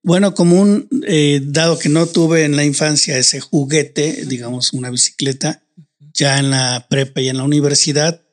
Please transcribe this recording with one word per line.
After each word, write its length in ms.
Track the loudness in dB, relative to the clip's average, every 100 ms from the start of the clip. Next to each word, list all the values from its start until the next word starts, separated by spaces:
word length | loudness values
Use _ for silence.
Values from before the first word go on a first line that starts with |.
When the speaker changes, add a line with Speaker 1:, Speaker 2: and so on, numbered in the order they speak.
Speaker 1:
bueno, 300 | 2 2 2
como 260 | 2 4 6
un, 280 | 4 2 0 -6
eh, 340 | 0 0 2 0
dado 340 | -2 0 0 0
que 120 | 0
no 180 | 0 2
tuve 380 | 2 2 2
en 100 | 2
la 80 | 2
infancia 520 | 0 0 0 0 0 0
ese 220 | -2 -2
juguete, 840 | -2 -2 2 0 0 -2 -4 -4
digamos, 480 | -6 -6 -6 -4 -4
una 160 | -4 -6
bicicleta, 760 | -2 -2 -2 -4 -2 -6 -6 _ -20
Speaker 2:
Ujú. 320 | _ _ -12
Speaker 1:
ya 240 | -2 0 0
en 100 | 0
la 380 | -2 -2 -6 -4
prepa 320 | -4 -2 -4
y 80 | -4
en 80 | -2
la 60 |
universidad 800 | 0 0 0 0 -2 0 -2 -4 _